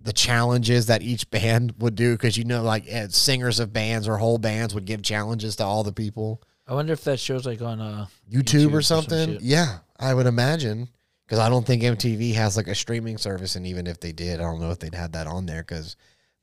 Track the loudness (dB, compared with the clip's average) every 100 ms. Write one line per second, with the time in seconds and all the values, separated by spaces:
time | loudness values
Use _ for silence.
0 | -4 0 2 4 4 2 4 2 4 2
1 | 2 -4 -2 0 2 4 2 0 -2 2
2 | 2 2 0 0 -2 0 0 0 -2 -8
3 | -2 2 4 2 2 0 0 0 0 0
4 | 0 2 2 2 2 -2 -2 -4 -4 -4
5 | -2 -2 -2 -4 -4 -2 0 0 0 -2
6 | -6 -4 -6 -6 _ _ -6 -4 -2 -2
7 | -2 -2 -2 -4 -4 -6 -6 -6 -8 -8
8 | -10 _ _ 0 4 6 6 4 4 2
9 | 2 0 0 -2 2 2 2 -2 _ _
10 | 0 2 4 4 2 2 -2 -4 -8 _
11 | _ _ _ 4 4 4 4 2 2 2
12 | 0 0 0 2 2 0 -2 -4 -2 -4
13 | -4 -6 -6 -6 -4 -6 -6 -6 -6 -6
14 | -8 -6 -6 -4 -4 -4 -4 -6 -6 -8
15 | -8 -6 -6 -6 -6 -8 -8 -10 -12 -16
16 | _ _ _ _